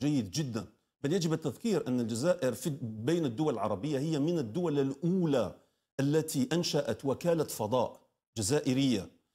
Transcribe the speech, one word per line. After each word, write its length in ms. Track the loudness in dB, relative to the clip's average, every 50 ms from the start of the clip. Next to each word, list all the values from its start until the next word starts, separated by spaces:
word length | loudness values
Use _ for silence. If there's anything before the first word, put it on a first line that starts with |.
جيد 300 | 0 2 2 2 0 -2
جدًا. 360 | -4 -4 -4 -4 -4 -6 -6 -8 -16 _ _ _ _ -4 -2
بل 80 | 0 0
يجب 200 | 2 2 2 0
التذكير 560 | 0 -2 -4 -6 -4 -2 0 0 0 0 0
أن 120 | 0 0
الجزائر 540 | 0 0 -2 0 2 0 0 2 0 -2 -2
في، 180 | -2 -4 -4 -4 -4 -6
بين 420 | -8 -6 -4 -2 0 0 2 0
الدول 300 | -2 -2 0 0 0 0
العربية 440 | 0 0 -2 -2 -2 -4 -4 -2 -2
هي 200 | -2 0 0 0
من 200 | 0 2 0 0
الدول 400 | -2 -2 -2 -2 0 0 2 2
الأولى 760 | 2 0 -2 -2 0 0 2 2 2 2 2 2 2 0 -4 -12 _ _ _ _ _ _ -4 -2
التي 480 | 0 2 2 2 2 0 0 0 0 2 2
أنشأت 520 | 0 0 0 0 0 0 0 -4 -2 -2
وكالة 400 | -4 -4 -2 0 0 2 2 0
فضاء 560 | -2 -2 -4 -2 0 2 2 2 0 -4 -12 _ _ _ _ _ _ -6 -4
جزائرية. 720 | -2 2 2 2 2 2 2 4 4 4 2 2 -2 -4 _ _ _ _ _